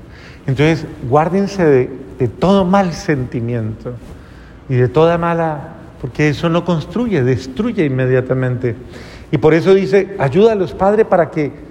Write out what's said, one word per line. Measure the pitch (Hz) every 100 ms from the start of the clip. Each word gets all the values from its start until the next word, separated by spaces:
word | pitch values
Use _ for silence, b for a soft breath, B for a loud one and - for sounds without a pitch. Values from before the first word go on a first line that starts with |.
| B B B B -
Entonces, | 131 156 156 156 - 123
guárdense | 147 165 196 196 185
de, | 156 131 127 - - -
de | 120
todo | - 175 196
mal | 180 202 180
sentimiento | 143 - 139 123 127 117 120 110 107 123 123 B B B B B B -
y |
de | 127 127
toda | 151 165 170
mala, | 170 170 165 147 - - - -
porque | 127 - 151
eso | 131 170
no | 170
construye, | 175 165 - 220 240 165
destruye | 127 127 - - 233 202
inmediatamente. | 147 131 131 127 127 131 127 120 123 110 B B B B B
Y | -
por | 156
eso | 160 170
dice, | 196 185 196 190 -
"Ayúdalos, | 135 165 226 208 165
Padre, | - 196 214
para | 214 175 151
que | 160 143 - B